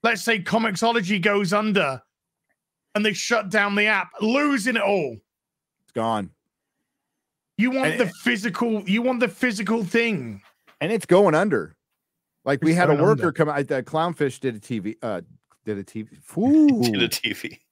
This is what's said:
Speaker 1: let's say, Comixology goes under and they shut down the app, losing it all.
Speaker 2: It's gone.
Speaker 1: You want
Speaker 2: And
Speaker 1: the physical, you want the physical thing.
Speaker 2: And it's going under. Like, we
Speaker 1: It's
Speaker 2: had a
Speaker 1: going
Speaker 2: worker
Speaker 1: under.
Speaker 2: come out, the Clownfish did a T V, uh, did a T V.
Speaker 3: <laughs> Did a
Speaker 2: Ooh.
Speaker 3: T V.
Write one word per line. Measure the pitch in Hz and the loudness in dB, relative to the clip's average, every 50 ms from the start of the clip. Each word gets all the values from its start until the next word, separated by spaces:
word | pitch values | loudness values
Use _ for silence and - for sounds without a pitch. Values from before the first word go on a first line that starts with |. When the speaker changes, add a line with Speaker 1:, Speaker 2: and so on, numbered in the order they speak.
| - | 2
Speaker 1:
let's | 233 233 185 - | 0 0 0 0
say, | 233 226 214 | -2 -2 0
Comixology | 170 - 208 226 226 226 190 165 226 226 233 233 190 175 214 196 | 0 0 0 0 0 0 -2 0 0 2 2 0 0 0 -2 0
goes | 165 208 202 202 208 170 202 | 2 2 2 2 0 0 0
under | 208 214 214 196 202 165 139 131 123 _ _ _ _ _ _ _ _ _ _ _ _ _ _ _ _ _ _ _ | 0 0 2 2 2 0 0 -4 -6 _ _ _ _ _ _ _ _ _ _ _ _ _ _ _ _ _ _ _
and | 208 208 | -2 -2
they | 214 196 | 0 -2
shut | - - - 233 220 202 190 | -2 -2 -2 -2 -2 -2 0
down | 214 214 202 202 202 | 0 0 0 2 0
the | 208 208 | 0 2
app, | 214 214 196 180 - - - | 2 0 0 -2 -6 -6 -4
losing | 214 220 247 285 294 294 277 247 185 254 233 | -2 0 2 2 2 2 0 0 0 -2 -2
it | 233 | 0
all. | 202 202 208 190 156 131 117 101 _ _ _ _ _ _ _ _ _ _ _ _ _ | 0 0 0 0 -2 -4 -8 -12 _ _ _ _ _ _ _ _ _ _ _ _ _
Speaker 2:
It's | _ _ | _ _
gone. | 120 113 113 113 104 95 85 _ _ _ _ _ _ _ _ _ _ _ _ _ _ _ _ _ _ _ _ _ _ _ _ _ | -4 -2 0 -2 -2 -4 -8 _ _ _ _ _ _ _ _ _ _ _ _ _ _ _ _ _ _ _ _ _ _ _ _ _
Speaker 1:
You | - 214 254 | -2 -2 0
want | 254 262 262 311 160 | 0 0 -2 -2 0
Speaker 2:
And | - | 0
Speaker 1:
the | 240 165 - - | -2 -2 -4 -4
physical, | - 240 240 202 196 233 165 - 240 233 220 208 196 | -2 -2 -2 -2 -4 -6 -4 -2 -2 -2 -2 -2 -2
you | 180 196 226 | 0 0 0
want | 240 254 254 233 | 2 0 0 0
the | 247 | -2
physical | 226 - - - 247 214 196 214 170 226 233 214 | -4 -2 -2 -2 -2 -2 -4 -2 -2 -2 -2 -2
thing. | 170 - 226 233 233 214 151 127 113 104 98 _ _ _ _ _ _ _ _ | 0 0 0 0 0 -2 -4 -6 -8 -12 -14 _ _ _ _ _ _ _ _
Speaker 2:
And | 147 175 | -4 -2
it's | 226 208 - | -2 -4 2
going | - 175 190 208 180 151 | 4 6 6 6 6 4
under. | 156 196 214 151 107 78 76 _ _ _ _ _ _ _ _ _ _ _ _ _ _ _ | 4 2 2 0 -2 -4 -6 _ _ _ _ _ _ _ _ _ _ _ _ _ _ _
Like, | 131 143 131 | -2 -2 2
we | 160 160 | 2 2
Speaker 1:
It's | 165 | 4
Speaker 2:
had | 175 180 156 | 4 4 4
a | 151 | 4
Speaker 1:
going | 143 | 4
Speaker 2:
worker | 160 196 220 131 180 | 4 4 4 2 0
Speaker 1:
under. | 170 | -2
Speaker 2:
come | 139 - 160 147 | 0 0 0 0
out, | 147 143 139 | 0 -4 -2
the | - 147 131 110 | -2 -2 -4 -4
Clownfish | - - 156 165 175 160 - 151 135 - - | -4 -2 -2 -2 -2 -2 -2 -4 -4 -4 -4
did | - 131 113 | -6 -6 -6
a | 104 | -6
T | - - 123 107 | -10 -8 -8 -6
V, | 90 107 110 _ | -6 -8 -10 _
uh, | - 113 101 90 82 _ - _ _ _ _ _ _ | -8 -6 -6 -6 -8 _ -20 _ _ _ _ _ _
did | 107 104 98 | -8 -8 -8
a | 95 | -8
T | - - 110 107 | -10 -12 -12 -12
V. | - - | -12 -18
Speaker 3:
<laughs> | - _ - - - 214 262 294 311 302 294 262 220 123 - | -20 _ -10 -4 -2 2 4 6 6 6 6 6 4 2 0
Did | 107 95 | 2 0
a | 92 | 0
Speaker 2:
Ooh. | |
Speaker 3:
T | - - - - 113 101 | -2 -2 -4 -4 -6 -6
V. | - - - - _ _ _ | -6 -10 -14 -14 _ _ _